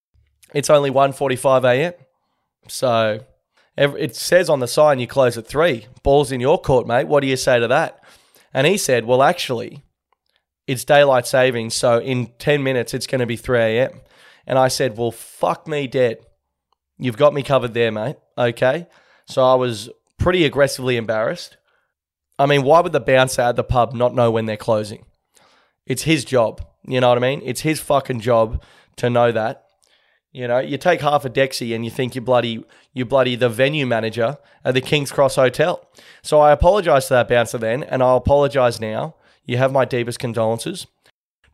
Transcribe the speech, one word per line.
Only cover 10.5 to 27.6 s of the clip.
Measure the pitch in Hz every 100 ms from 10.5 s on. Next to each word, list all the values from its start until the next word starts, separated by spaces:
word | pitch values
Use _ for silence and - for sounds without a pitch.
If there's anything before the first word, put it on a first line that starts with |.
| _ -
it's | 127
daylight | - 147 143 127 117
savings, | 131 131 120 113
so | - 127 117
in | 131 123 117 -
ten | - 147
minutes | 135 131 117
it's | 131 -
gonna | 131 117
be | 113
three | - 120
A | 113 113 127
M." | - _ _ - _ -
And | 131
I | 131
said, | - 131 107
"Well, | 117
fuck | - - - 175 170 -
me | 147 135
dead. | 135 120 113 _ _ _ _ _ _ _ -
You've | 131 117
got | 147
me | 147
covered | 135 131 120
there, | 117 117
mate. | 107 113 156 _ -
Okay?" | 123 120 127 156 175 _ _ _ -
So | -
I | 127 127
was | 127 107 113 - _ -
pretty | 175 180
aggressively | 147 127 139 - 127 120
embarrassed. | 107 110 113 175 - _ _ _ _ _ _ _ _ -
I | 139
mean, | 143
why | 131 165
would | 175
the | 151
bouncer | 113 131 131 -
at | 120 120
the |
pub | - 127 113
not | 120 123
know | 123 117
when | 113 110
they're | 107
closing? | - 110 104 - _ _ _ _ _ _ _ _ -
It's | 131
his | 147 160 -
job. | 127 110 - - _ -
You | 127
know | 123
what | 120
I |
mean? | 123 139 131
It's | 117